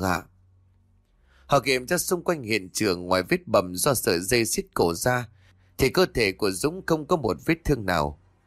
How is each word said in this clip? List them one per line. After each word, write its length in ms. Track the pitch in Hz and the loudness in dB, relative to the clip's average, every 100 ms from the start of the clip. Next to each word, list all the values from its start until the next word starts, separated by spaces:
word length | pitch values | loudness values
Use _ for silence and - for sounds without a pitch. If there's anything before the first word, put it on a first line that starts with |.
ạ." 200 | 95 85 - _ _ _ _ _ _ _ _ _ _ _ - | 0 0 -4 _ _ _ _ _ _ _ _ _ _ _ 0
Họ 140 | 139 | 0
kiểm 260 | 123 127 127 | 2 -2 0
tra 120 | 175 | -4
xung 260 | - 180 | -2 -2
quanh 180 | 175 165 | -2 -4
hiện 260 | 110 110 92 | -2 -4 -4
trường, 340 | - 107 87 90 | -2 0 0 0
ngoài 160 | 92 90 | 0 0
vết 200 | 175 - | -4 0
bầm 260 | 107 92 | 0 0
do 200 | 90 151 | 0 0
sợi 260 | 127 - 87 | 0 0 0
dây 240 | 95 123 | 2 0
xiết 220 | 113 - - | 0 -2 -4
cổ 200 | - 87 | 0 0
ra, 340 | 85 127 123 120 - _ _ _ - | 0 -2 -2 -4 -14 _ _ _ -2
thì 100 | 135 | 0
cơ 180 | - 185 | 2 2
thể 180 | 135 104 | 2 0
của 180 | 95 101 | 0 -2
Dũng 360 | 95 147 185 - | 0 -2 -4 -2
không 200 | 160 147 | -2 2
có 100 | 180 | 0
một 200 | 113 - - | 0 -2 -2
vết 100 | 165 | -2
thương 220 | - 135 98 | 0 0 0
nào. 320 | 87 73 73 _ _ | 0 0 -4 _ _